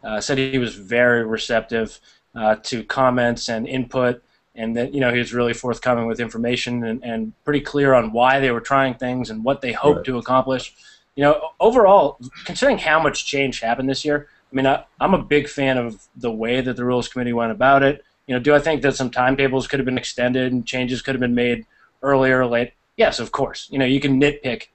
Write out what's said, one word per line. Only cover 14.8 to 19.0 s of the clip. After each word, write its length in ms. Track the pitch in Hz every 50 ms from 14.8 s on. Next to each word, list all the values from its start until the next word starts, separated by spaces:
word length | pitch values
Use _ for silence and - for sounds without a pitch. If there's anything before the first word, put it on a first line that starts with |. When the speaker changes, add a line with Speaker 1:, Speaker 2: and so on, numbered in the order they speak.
| - _ _ _
Speaker 1:
I'm 140 | - 185 190
a 80 | 165
big 280 | 127 - 147 147 147 -
fan 280 | - - 139 135 131 127
of 300 | 120 117 110 - - _ _
the 160 | 131 120 120
way 300 | 113 110 110 113 123 131
that 140 | 127 127 123
the 100 | 123 123
Rules 220 | 123 127 123 117 -
Committee 260 | - 127 123 120 120
went 180 | 117 117 113
about 300 | 110 101 123 131 139 135
it. 240 | 139 139 147 143 - _ _ _ _ -
You 80 | 127
know, 40 | 127
do 140 | 123 147 147
I 40 | 143
think 220 | 139 165 156 139 123
that 120 | 143 123
some 140 | -